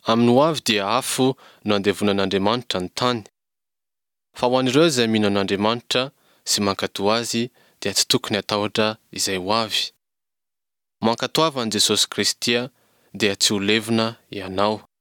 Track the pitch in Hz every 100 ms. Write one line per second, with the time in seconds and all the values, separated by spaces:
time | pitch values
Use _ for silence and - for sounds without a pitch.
0 | - 113 117 123 156 147 - 107 98 120
1 | - - 131 135 - _ 104 104 98 95
2 | 104 98 98 98 98 120 123 95 90 -
3 | 123 120 104 _ _ _ _ _ _ _
4 | _ _ _ - 123 127 131 127 170 127
5 | 117 110 104 101 98 98 104 120 - 127
6 | 135 _ _ _ - - 101 95 - -
7 | 98 113 117 117 120 _ _ _ 104 98
8 | - 123 - 107 - 104 104 - 107 110
9 | _ - - 92 90 110 110 - - _
10 | _ _ _ _ _ _ _ _ _ _
11 | 110 117 127 - 160 135 117 104 98 104
12 | - - 101 - - 120 127 _ _ _
13 | _ 101 107 98 - 104 98 110 107 113
14 | 113 113 _ 101 95 95 104 107 - _